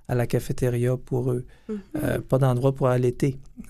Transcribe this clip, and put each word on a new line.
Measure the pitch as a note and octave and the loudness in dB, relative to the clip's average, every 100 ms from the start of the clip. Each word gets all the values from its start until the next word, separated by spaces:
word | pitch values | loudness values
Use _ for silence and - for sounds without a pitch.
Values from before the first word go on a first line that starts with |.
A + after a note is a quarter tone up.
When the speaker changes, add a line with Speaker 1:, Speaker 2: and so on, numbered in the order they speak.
| - | -2
Speaker 1:
à | |
la | B2 A#2 | 0 2
cafétéria | B2 - C3+ B2+ A#2+ B2 B2+ | 0 -2 0 0 2 0 0
pour | - B2+ B2+ | -2 -2 0
eux. | B2 - - - | -2 -6 -14 -10
Speaker 2:
Mhm. | G#3 - D4+ | -10 -8 -4
Speaker 1:
Euh, | D4+ A#2+ | -2 -2
pas | - C3 | 0 2
d'endroit | C3+ B2 C3+ | 4 4 0
pour | C3+ C3 | 2 2
allaiter, | B2 B2 B2 C#3+ C3+ - - | 2 2 2 -2 -2 -12 -18